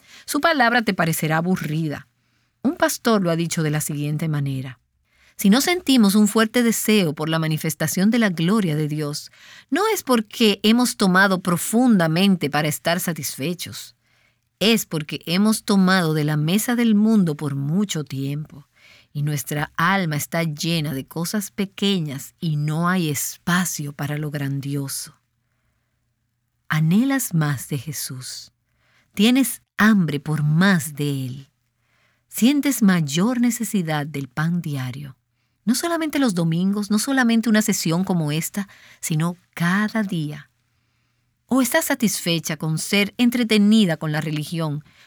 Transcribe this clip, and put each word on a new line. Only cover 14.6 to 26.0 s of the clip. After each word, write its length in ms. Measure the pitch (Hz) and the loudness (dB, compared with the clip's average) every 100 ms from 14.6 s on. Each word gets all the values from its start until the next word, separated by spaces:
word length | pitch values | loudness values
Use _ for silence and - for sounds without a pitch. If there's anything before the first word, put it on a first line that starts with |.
Es 260 | 196 226 - | 2 2 0
porque 340 | 160 151 151 - | -6 -6 -8 -2
hemos 380 | 180 214 220 | 2 2 0
tomado 500 | - 196 185 190 165 | 2 2 4 4 2
de 100 | 156 | 0
la 120 | 147 151 | 0 0
mesa 400 | 151 190 - 240 | 0 0 0 0
del 180 | 233 | 2
mundo 420 | 208 214 220 170 147 | 4 4 4 2 0
por 200 | 151 139 | -4 -4
mucho 480 | 139 180 208 165 | -2 -2 -2 -4
tiempo, 640 | 139 131 139 147 151 - - _ _ - _ | -6 -6 -6 -6 -10 -16 -20 _ _ -20 _
y 100 | 147 | -6
nuestra 500 | 147 147 - 147 151 - | -4 -4 -4 -6 -6 -2
alma 400 | 170 196 170 147 | 0 2 0 -2
está 280 | - 170 | -4 -2
llena 500 | 165 147 160 170 151 | -2 -4 -2 -2 -2
de 120 | 135 - | -6 -8
cosas 440 | 160 170 214 202 | -8 -4 -4 -6
pequeñas 840 | - 196 - 202 196 151 135 - _ | -6 -8 -4 -2 -2 -4 -8 -12 _
y 160 | 170 147 | -4 -2
no 320 | 151 156 170 | -2 0 0
hay 220 | 185 156 | 0 0
espacio 840 | 143 - - - 175 180 - 143 | -2 -6 -6 -2 0 0 -4 -10
para 260 | 147 143 147 | -8 -6 -6
lo 120 | 151 | -6
grandioso. 840 | 143 139 139 135 143 135 - - - _ _ _ _ _ _ _ _ | -6 -4 -4 -4 -6 -6 -8 -12 -18 _ _ _ _ _ _ _ _